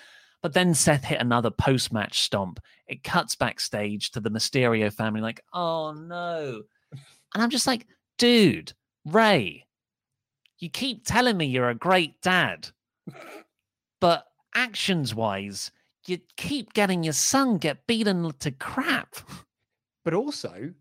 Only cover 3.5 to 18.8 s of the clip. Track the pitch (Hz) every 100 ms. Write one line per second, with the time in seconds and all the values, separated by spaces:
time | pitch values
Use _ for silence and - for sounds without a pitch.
3.5 | - - 107 104 104 - 117 107 107 -
4.5 | 135 123 113 104 104 110 107 110 117 _
5.5 | 180 170 165 156 151 165 175 175 165 143
6.5 | 110 107 _ _ 139 - _ _ 202 233
7.5 | 233 254 247 - _ _ - 240 233 180
8.5 | 85 - - _ _ 151 202 220 170 90
9.5 | - _ _ _ _ _ _ _ _ _
10.5 | - 175 - 269 226 - 220 254 190 143
11.5 | 127 123 117 170 185 151 - 180 185 127
12.5 | 80 - _ _ _ - - - - -
13.5 | _ _ _ _ - 175 160 - _ _
14.5 | 233 247 196 - 175 131 110 110 98 101
15.5 | 95 - _ _ _ - 175 _ - 170
16.5 | 285 - 214 196 180 160 147 - 269 269
17.5 | 185 156 135 - 226 208 180 165 - 151
18.5 | 131 - -